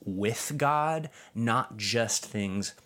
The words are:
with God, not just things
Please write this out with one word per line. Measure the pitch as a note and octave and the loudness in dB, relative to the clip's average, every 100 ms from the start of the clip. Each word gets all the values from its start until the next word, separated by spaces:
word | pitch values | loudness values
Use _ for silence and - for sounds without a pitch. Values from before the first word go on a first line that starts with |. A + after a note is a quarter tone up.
with | G2+ F#2+ G#2 A#2 - D3 | -6 0 0 0 -4 0
God, | C#3+ D3+ D3+ D#3+ D#3 - - A2+ | 2 4 2 -2 -6 -14 -10 -2
not | A#2 A#2+ - G#2+ | 2 2 0 -4
just | G#2 A#2 A2+ - - | 0 0 2 -2 -4
things | G#2+ G2 G2 F#2+ - | -2 -2 -2 -4 -8